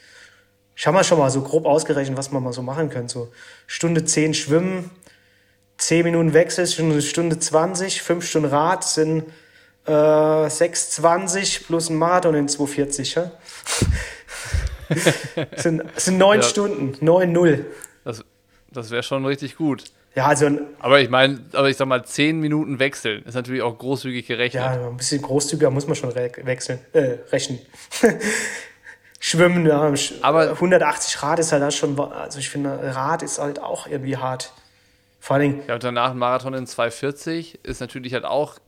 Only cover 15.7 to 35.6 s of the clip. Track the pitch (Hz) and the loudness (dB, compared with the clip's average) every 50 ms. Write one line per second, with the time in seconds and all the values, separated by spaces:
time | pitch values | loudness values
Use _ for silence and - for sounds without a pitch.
15.7 | 160 156 160 - - - - 185 185 185 190 196 208 - 123 120 - 208 202 202 | 0 0 -4 -6 -6 -4 -2 0 4 6 6 6 6 6 4 2 2 0 -2 -2
16.7 | - - 139 131 - - 151 160 170 185 185 175 165 175 175 165 143 131 156 - | -2 -2 -4 -4 -4 0 4 4 4 6 4 4 4 4 6 6 4 2 -2 -8
17.7 | - - - - _ _ _ - 113 110 - _ _ _ _ _ _ _ _ _ | -14 -18 -20 -20 _ _ _ -12 -12 -12 -16 _ _ _ _ _ _ _ _ _
18.7 | - 131 113 107 117 120 120 - 139 135 135 135 139 139 139 123 - - 165 147 | -14 -12 -10 -4 -4 -4 -4 -2 -4 -2 0 -2 -2 -2 -6 -12 -6 -2 -2 -2
19.7 | 127 107 - - _ _ _ _ _ 139 127 143 147 135 151 143 147 147 - - | -2 -2 -6 -16 _ _ _ _ _ 0 2 2 4 4 4 2 2 0 -4 -8
20.7 | - - - 123 135 143 131 113 127 131 135 139 139 117 - - - - 139 139 | -12 -6 2 4 4 4 4 4 4 4 4 2 2 -4 -10 -4 0 2 2 2
21.7 | 131 - 135 135 127 123 110 - - - 147 156 160 160 151 147 151 151 151 - | 2 0 0 0 0 -2 -2 -4 -2 0 0 2 2 0 0 0 0 0 -2 -2
22.7 | 139 120 135 143 139 - - 113 104 107 - 117 113 127 120 123 131 127 113 120 | -2 -2 -2 -2 -2 -4 -6 -6 -6 -6 -10 -8 -8 -8 -6 -4 -4 -2 -2 -4
23.7 | 110 - 123 127 139 123 - 131 123 123 113 - 120 110 123 123 - 127 123 131 | -4 -6 -4 -4 -4 -4 -4 -6 -8 -8 -6 -4 -2 -2 -2 -2 -2 -2 -2 -2
24.7 | 127 123 123 120 123 123 - - 147 139 139 - 135 147 143 - 165 143 151 135 | -2 -4 -6 -8 -8 -6 -4 -2 -2 -4 -2 -2 -2 0 0 -2 0 2 2 2
25.7 | 127 143 143 160 147 - - 123 117 127 123 120 - - - 127 127 123 - - | 2 0 -2 -2 -4 -4 -4 -6 -4 -4 -6 -6 -8 -8 -6 -6 -6 -6 -6 -8
26.7 | 127 120 - _ - 160 139 127 120 117 - - - 135 - - 127 117 - _ | -8 -8 -10 _ 2 2 2 2 -2 -6 -4 -4 -2 -2 -2 -4 -8 -10 -12 _
27.7 | - - - - - - - 220 - - - 214 - - - - - - - - | -20 -20 -18 -12 0 4 4 4 4 2 -2 -4 -2 -4 -6 -6 -8 -12 -14 -16
28.7 | - _ _ - - _ _ - - _ - - - 165 175 175 180 175 165 156 | -20 _ _ -20 -20 _ _ -20 -14 _ -4 0 4 6 6 6 6 4 4 4
29.7 | 147 143 156 151 139 135 - - - - - 139 151 165 156 - 147 - 175 180 | 4 4 4 2 2 0 -2 -4 -6 0 0 2 4 4 2 2 0 0 2 4
30.7 | 180 165 156 147 147 - - - - - 143 147 165 170 160 160 156 143 143 147 | 6 6 6 4 0 0 -4 -6 -4 -4 -2 -2 0 0 2 2 2 2 2 0
31.7 | 147 - 160 147 139 143 143 - - - - - 143 139 135 - - 143 139 143 | 0 -2 -2 -2 -2 -2 -4 -6 -8 -12 -12 -12 -10 -10 -10 -8 -6 -6 -6 -4
32.7 | 135 127 139 139 127 131 135 147 165 160 147 - - - 143 147 143 - - - | -6 -6 -6 -6 -4 -2 -2 -2 -2 -2 -4 -8 -6 -6 -6 -6 -6 -8 -8 -8
33.7 | 175 - - 147 151 135 120 135 131 127 127 131 131 123 - - - - _ _ | -8 -8 -6 -8 -8 -6 -4 -6 -6 -4 -4 -6 -6 -6 -10 -14 -16 -20 _ _
34.7 | _ _ _ _ _ _ _ _ _ _ - - 135 139 143 143 139 139 | _ _ _ _ _ _ _ _ _ _ -4 0 2 2 4 2 0 -2